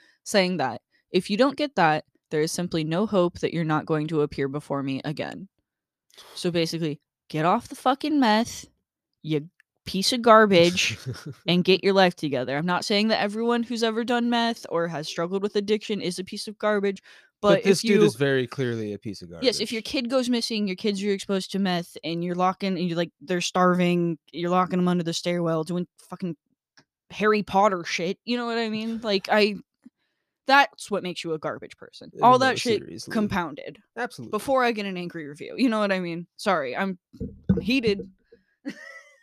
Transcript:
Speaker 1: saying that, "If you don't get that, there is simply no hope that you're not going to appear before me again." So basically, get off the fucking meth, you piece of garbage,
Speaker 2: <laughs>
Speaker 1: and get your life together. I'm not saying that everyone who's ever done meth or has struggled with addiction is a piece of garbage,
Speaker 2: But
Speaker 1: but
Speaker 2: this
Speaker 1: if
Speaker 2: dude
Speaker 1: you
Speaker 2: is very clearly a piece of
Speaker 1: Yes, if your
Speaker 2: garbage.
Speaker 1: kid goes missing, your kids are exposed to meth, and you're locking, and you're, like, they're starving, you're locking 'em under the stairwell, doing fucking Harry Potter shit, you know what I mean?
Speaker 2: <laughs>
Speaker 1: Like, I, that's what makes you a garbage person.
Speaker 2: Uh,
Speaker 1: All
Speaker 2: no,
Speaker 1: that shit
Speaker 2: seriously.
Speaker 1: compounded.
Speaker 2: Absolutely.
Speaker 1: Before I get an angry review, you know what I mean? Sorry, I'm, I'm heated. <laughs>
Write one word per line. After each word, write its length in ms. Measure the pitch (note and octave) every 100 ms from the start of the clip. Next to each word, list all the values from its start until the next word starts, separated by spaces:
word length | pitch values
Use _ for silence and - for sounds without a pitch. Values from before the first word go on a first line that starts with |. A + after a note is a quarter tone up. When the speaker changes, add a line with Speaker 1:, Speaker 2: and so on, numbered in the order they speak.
| _ _
Speaker 1:
saying 340 | - G#3+ F3+ F3+
that, 240 | C3 A2+ _ _ _
"If 180 | F3+ -
you 80 | G3+
don't 200 | C4+ C4+
get 180 | D4 A#3+
that, 300 | E3 D#3 - _ -
there 100 | D#3
is 100 | D#3+
simply 320 | - F3 E3+
no 220 | D#3 E3 G#3+
hope 340 | G3+ F3 -
that 140 | -
you're 100 | E3 D#3+
not 200 | D#3 -
going 220 | D#3 D3+
to 140 | D#3+
appear 260 | D3 - C#3
before 340 | C#3+ - C#3+
me 200 | C3+ C3+
again." 460 | - D3+ D#2+ - F#3+ _ _ _ _ _ _ - - -
So 160 | F3+
basically, 500 | E3+ D#3+ E3 E3 C#3+ _ _ -
get 180 | D#3 D#3
off 220 | G#3+ -
the 80 | C#4
fucking 440 | B3+ C#4 D4+ D4
meth, 460 | A#3+ G#3+ A#3 - - _ _ _ _ _
you 260 | D3+ D3+ D#3 _ _ _ -
piece 280 | F#3 F#3+
of 80 | B3+
garbage, 760 | A#3 A3 G#3+ F#3 E3+ F3+ - A2+ - A#2
Speaker 2:
<laughs> 240 | - - -
Speaker 1:
and 160 | F3
get 200 | F3+ F#3+
your 100 | F#3+
life 220 | G3 F3+ -
together. 400 | D#3 C3 B2 C#3
I'm 80 | F3
not 200 | F3+ -
saying 220 | G#3 G#3+
that 120 | A3
everyone 420 | G#3 G#3+ A#3 A#3+
who's 200 | A3+ A#3
ever 200 | A3+ A3
done 260 | A#3 A#3+ A#3+
meth 360 | A#3+ A#3 A#3 -
or 180 | E3+ E3+
has 200 | D#3 D#3
struggled 340 | - E3+ F#3+
with 120 | G3+ G#3
addiction 440 | G3+ G#3+ - G3+
is 180 | E3 F#3
a 40 |
piece 240 | F#3 G#3 -
of 120 | G#3
garbage, 420 | G#3+ G#3 G3+ G3 - - _ _
Speaker 2:
But 140 | G#3 G3
Speaker 1:
but 80 |
Speaker 2:
this 160 | F#3+ F#3+
Speaker 1:
if 100 | A3+
Speaker 2:
dude 120 | G#3+
Speaker 1:
you 40 | F3
Speaker 2:
is 80 |
very 320 | A2+ C#3 C3+ B2
clearly 480 | - B2+ A#2 G#2+
a 60 | G2+
piece 240 | A2 F#2+
of 80 | F2 E2+
Speaker 1:
Yes, 180 | B3+ -
if 120 | A3
your 80 | A3+
Speaker 2:
garbage. 100 | -
Speaker 1:
kid 180 | C#4+ A#3+
goes 180 | C4 B3
missing, 380 | A#3+ - A3 G#3
your 80 | F#3
kids 280 | A3 G3
are 60 | G3+
exposed 420 | G3 - G3 -
to 60 | F#3+
meth, 380 | G3 F3 F3 -
and 200 | D3+ E3+
you're 120 | F3 F3+
locking, 420 | F3+ F#3+ G3 F#3
and 100 | F3+
you're, 100 | E3
like, 140 | F3 _
they're 220 | - F3+
starving, 800 | F3 F#3 F3+ F3+ F3 F3 E3+ D#3+ _
you're 200 | - F3
locking 260 | F#3 F3+ F#3
'em 100 | F3+
under 160 | F3+
the 100 | E3+
stairwell, 500 | E3 F3+ F3 E3+ D#3+
doing 240 | D#3 F3 F3 _
fucking 400 | - F3 F#3 D#3+ _ _ _ _ _ _ -
Harry 320 | - G#3 G#3+
Potter 420 | G3 G3 G#3 F#3
shit, 360 | E3 - E3+ G3+ -
you 120 | A#3+
know 80 | A#3
what 140 | A#3
I 100 | A3+
mean? 300 | G#3+ A3+ A3+
Speaker 2:
<laughs> 40 |
Speaker 1:
Like, 240 | A3+ G3 -
I, 240 | A3 G#3+ G3 - _ - _ _ _ _ _ -
that's 460 | C#4 - - -
what 100 | G3
makes 220 | E3+ E3
you 100 | E3+
a 60 | D#3+
garbage 380 | D3+ A2+ - -
person. 340 | - - - -
Speaker 2:
Uh, 40 | A#3
Speaker 1:
All 80 |
Speaker 2:
no, 120 | B3+ C4
Speaker 1:
that 140 | A#3+
shit 240 | B3 G#3
Speaker 2:
seriously. 280 | - G2 -
Speaker 1:
compounded. 680 | A#3 G#3 G3 E3 - - - _ -
Speaker 2:
Absolutely. 340 | A#3+ - A#2
Speaker 1:
Before 320 | G#3+ A#3 C4
I 80 | A#3+
get 140 | G#3+ G3+
an 120 | F3+
angry 280 | F3 E3+ C#3+
review, 280 | D3+ - C2+
you 120 | B3
know 100 | A3
what 120 | G#3
I 80 | F#3+
mean? 280 | F3 E3 E3+ -
Sorry, 380 | A3 F3 C3+ -
I'm, 240 | G3 F3+ _ - - - -
I'm 120 | F#3+
heated. 460 | F#3+ C4 A3+ G3+ F#3 _ _ _ _ _ C4+
<laughs> 80 | - - D#5+ - _